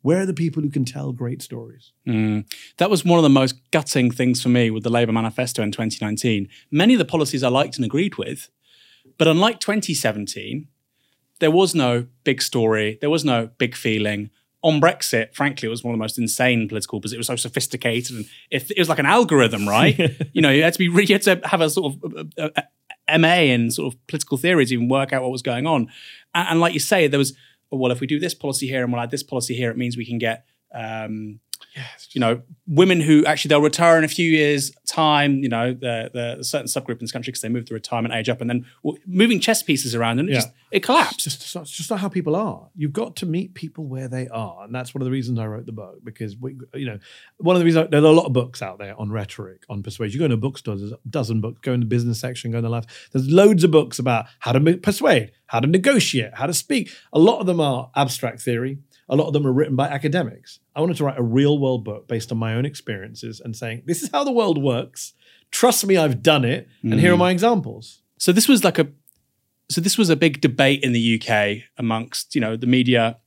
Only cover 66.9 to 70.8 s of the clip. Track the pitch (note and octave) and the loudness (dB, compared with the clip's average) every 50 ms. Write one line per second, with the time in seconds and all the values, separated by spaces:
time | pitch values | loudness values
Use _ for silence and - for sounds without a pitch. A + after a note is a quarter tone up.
66.9 | A2 B2+ E3+ F3+ F3 F3 F3+ F3+ F#3 F3 G3 A#3 A#3+ G3 C#3+ A2 - - A2+ - | 2 4 6 6 6 6 4 2 2 2 2 2 2 2 -2 -4 -12 -14 -16 -20
67.9 | - _ _ _ _ _ - - F3 G#3 A3 - C4+ A3 - F#3 E3+ - D#3 C#3+ | -20 _ _ _ _ _ 2 4 4 4 6 6 4 4 4 2 2 2 -2 -2
68.9 | - _ _ _ _ _ _ _ _ _ _ _ _ _ _ _ - - E3 G3 | -2 _ _ _ _ _ _ _ _ _ _ _ _ _ _ _ -4 -2 -2 -2
69.9 | - - G#3+ E3+ D#3+ C#3+ D#3+ E3 C#3+ C#3 - C#3+ B2 B2 C#3 C3+ C#3 C3+ | 2 2 2 2 4 4 2 0 0 2 0 0 2 4 2 2 4 2